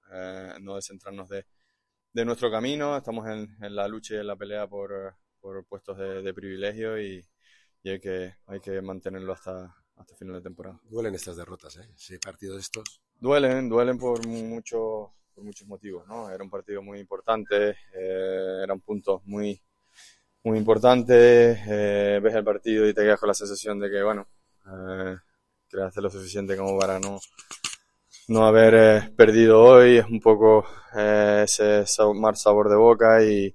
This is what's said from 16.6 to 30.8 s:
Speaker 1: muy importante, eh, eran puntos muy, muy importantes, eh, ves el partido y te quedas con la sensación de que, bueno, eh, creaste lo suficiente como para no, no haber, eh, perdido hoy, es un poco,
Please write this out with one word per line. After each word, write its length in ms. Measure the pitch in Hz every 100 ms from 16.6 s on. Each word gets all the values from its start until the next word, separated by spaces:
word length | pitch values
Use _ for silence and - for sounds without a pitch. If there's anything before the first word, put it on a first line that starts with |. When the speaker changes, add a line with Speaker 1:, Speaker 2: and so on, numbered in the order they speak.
| 95 101
Speaker 1:
muy 180 | 98 101
importante, 720 | 98 98 - 110 104 101 104 101 _
eh, 680 | 95 92 92 95 95 95 95
eran 160 | 98 95
puntos 420 | - 104 98 95 101
muy, 360 | 104 104 101 _ _ _ _ _ _ _ _
muy 140 | 113 110
importantes, 1000 | 107 110 123 127 120 120 120 120 117 110 101
eh, 520 | 104 104 101 101 101
ves 100 | 107
el 120 | 110 107
partido 420 | 101 113 110 107
y 60 |
te 80 | 104
quedas 180 | 107 104
con 80 | 104
la 60 |
sensación 440 | 98 104 98 107 101
de 140 | 101
que, 100 | 98
bueno, 240 | 101 107 98 _ _ _ 95
eh, 520 | 95 95 95 95 92 _ _ _ _ _
creaste 340 | 95 95 98
lo 80 | 98
suficiente 460 | 95 92 104 98 98
como 240 | 98 98
para 180 | 95 95
no, 220 | 98 98 - _ _ - - - _ _ _ _ -
no 160 | 113 110
haber, 280 | 110 113 110
eh, 380 | 110 107 - -
perdido 440 | 110 110 113 110
hoy, 360 | 120 127 123 120
es 80 | 107
un 160 | 113
poco, 440 | 113 107 110 107 - -